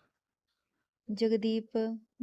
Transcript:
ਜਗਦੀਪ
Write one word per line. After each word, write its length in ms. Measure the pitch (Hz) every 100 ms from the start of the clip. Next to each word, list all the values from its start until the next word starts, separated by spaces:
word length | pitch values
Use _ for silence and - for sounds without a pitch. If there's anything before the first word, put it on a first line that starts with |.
| _ _ _ _ _ _ _ _ _ _ -
ਜਗਦੀਪ 680 | 202 226 220 220 220 226 226 220 226 - -